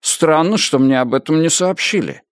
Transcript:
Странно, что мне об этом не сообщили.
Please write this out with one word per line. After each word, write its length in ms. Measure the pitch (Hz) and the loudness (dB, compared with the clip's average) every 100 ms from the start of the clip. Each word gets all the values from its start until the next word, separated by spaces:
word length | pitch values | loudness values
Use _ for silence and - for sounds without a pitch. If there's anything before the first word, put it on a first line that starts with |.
Странно, 580 | - - 160 156 165 214 | -6 0 2 2 2 0
что 180 | - 139 | 0 2
мне 240 | 135 131 | 2 2
об 140 | 123 131 | 0 -2
этом 260 | - 156 | 0 0
не 80 | 165 | 0
сообщили. 720 | - 180 190 - 208 95 67 _ | 0 -2 -2 -4 -4 -4 -10 _